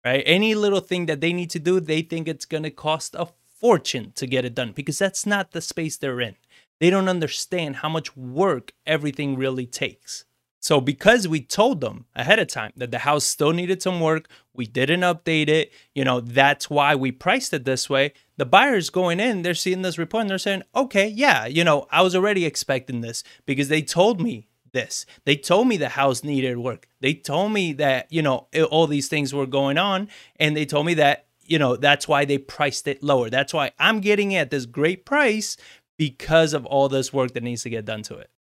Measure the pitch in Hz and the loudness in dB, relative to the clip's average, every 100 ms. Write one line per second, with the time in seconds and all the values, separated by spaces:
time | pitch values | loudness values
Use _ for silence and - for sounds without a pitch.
0 | 123 135 143 180 220 214 208 196 190 180 | 0 0 4 4 4 2 2 0 -2 -4
1 | 165 151 165 180 170 175 156 185 156 156 | -2 -2 -2 -2 -6 -4 0 0 0 -2
2 | 165 165 160 156 - 156 156 - 156 156 | -2 -6 -6 -10 -8 -6 -6 -6 -4 -2
3 | - - 165 _ _ _ 240 175 - 131 | -4 -8 -10 _ _ _ 2 4 2 -8
4 | 104 - 131 127 123 117 117 101 139 - | -8 -8 -2 -2 -2 -6 -6 -6 -8 -2
5 | 196 - 208 202 185 170 - - 160 - | -2 -2 -2 -2 -4 -8 -8 -6 -8 -6
6 | 139 123 117 - _ _ _ _ 170 196 | -6 -4 -6 -8 _ _ _ _ 4 4
7 | 190 180 156 - - 180 151 135 156 160 | 2 0 -2 -4 -6 -4 -4 -6 -4 -4
8 | - 135 127 131 190 131 - _ - 156 | -6 -14 -8 0 2 0 -6 _ -2 -2
9 | 147 147 143 131 131 131 123 - 131 - | -2 -4 -4 -2 -2 -2 -8 -6 -6 -6
10 | - - _ _ _ _ - 151 127 143 | -16 -16 _ _ _ _ 2 2 2 4
11 | 196 240 185 156 120 - 233 190 120 120 | 4 4 2 -2 -4 2 2 2 -4 -8
12 | 120 - 127 220 151 131 110 - 123 120 | -12 -6 2 2 2 -6 -10 -8 -6 -2
13 | 143 147 - - 147 170 180 185 185 175 | 0 0 0 0 0 0 -2 -2 -2 0
14 | 160 160 _ - _ - 113 127 135 175 | 0 0 _ -20 _ -10 -6 -2 0 2
15 | 180 165 - 160 151 156 151 _ _ 143 | 0 0 0 0 2 2 0 _ _ -2
16 | 131 123 120 123 135 143 - 147 143 143 | 0 0 0 4 4 2 -2 2 2 2
17 | 131 127 180 254 254 151 127 127 - 135 | 0 -2 -2 -2 -2 -4 -2 -2 0 0
18 | 139 _ _ - 131 185 277 220 160 180 | 0 _ _ -8 4 6 6 0 0 0
19 | 180 170 240 202 170 165 185 185 185 160 | 0 0 0 0 -2 -2 -2 -2 -4 -4
20 | 165 226 208 190 202 190 - - 269 196 | -4 -2 -2 -2 -2 -4 -2 -2 0 0
21 | 208 214 277 143 113 151 170 147 - 151 | 0 2 2 4 2 2 4 2 2 2
22 | 185 180 202 196 165 - - 131 123 123 | 4 4 2 0 -2 -4 -4 -4 -4 -8
23 | 117 113 - - - 135 143 156 - 170 | -8 -12 -14 -14 -4 -2 0 0 0 2
24 | 202 202 226 113 - _ _ 127 107 - | 4 2 -4 -6 -14 _ _ -8 -6 -10
25 | - - - 147 - 185 247 196 139 139 | -12 -8 0 0 4 4 4 2 -2 2
26 | 139 123 151 139 131 120 123 110 _ _ | 0 0 -2 -2 -2 -4 -6 -8 _ _
27 | 131 160 - 147 202 208 175 139 147 131 | -2 -2 -2 -2 0 0 -2 0 0 0
28 | - 160 147 127 _ 156 160 156 160 143 | -2 -2 0 -2 _ 0 2 2 2 0
29 | 135 156 139 139 135 135 139 147 202 190 | -2 -2 -2 -4 -2 0 0 0 0 -2
30 | 202 - - _ 151 151 147 147 156 160 | -4 -12 -20 _ 0 0 0 0 0 4
31 | 143 143 _ _ - 160 135 123 143 143 | 2 2 _ _ -2 2 2 2 2 2
32 | - 143 143 139 - - 143 - 147 135 | 2 0 2 -2 -4 -2 -2 -2 -6 -4
33 | 143 135 113 127 139 160 131 - 175 220 | 2 2 2 -2 -2 -2 -4 0 0 2
34 | 202 208 196 190 139 143 120 120 156 185 | 2 2 2 0 -2 -4 -6 -2 -2 -2
35 | - 285 262 220 - - - - _ - | -2 0 2 0 -6 -12 -16 -20 _ -4
36 | 151 123 - 165 160 147 120 139 139 135 | -4 -4 2 4 4 0 -2 0 2 0
37 | 131 139 127 123 120 120 120 113 107 107 | -2 -2 -2 -4 -6 -8 -8 -8 -8 -10
38 | 104 - - _ | -10 -16 -20 _